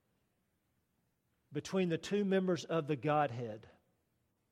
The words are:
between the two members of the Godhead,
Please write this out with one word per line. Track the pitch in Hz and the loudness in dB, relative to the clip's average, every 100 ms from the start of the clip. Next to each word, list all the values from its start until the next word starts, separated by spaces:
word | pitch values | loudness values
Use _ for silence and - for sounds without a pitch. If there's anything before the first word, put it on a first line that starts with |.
| _ _ _ _ _ _ _ _ _ _ _ _ _ _ _ | _ _ _ _ _ _ _ _ _ _ _ _ _ _ _
between | 143 - 190 180 | -10 -4 0 0
the | 160 | 0
two | - 202 | 0 0
members | 202 190 185 170 | 2 2 2 0
of | - 165 147 | 0 -2 0
the | |
Godhead, | 147 151 151 143 120 117 107 - - _ _ _ _ _ _ _ | -2 2 2 2 -2 -8 -10 -16 -20 _ _ _ _ _ _ _